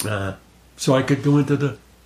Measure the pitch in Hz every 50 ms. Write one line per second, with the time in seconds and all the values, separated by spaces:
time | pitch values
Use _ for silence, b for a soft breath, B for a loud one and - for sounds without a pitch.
0 | - 110 107 101 98 95 - - - - - _ _ _ _ - - 156 131 131
1 | 127 - 147 123 117 147 143 147 143 139 143 135 143 139 117 - - _ - _
2 | _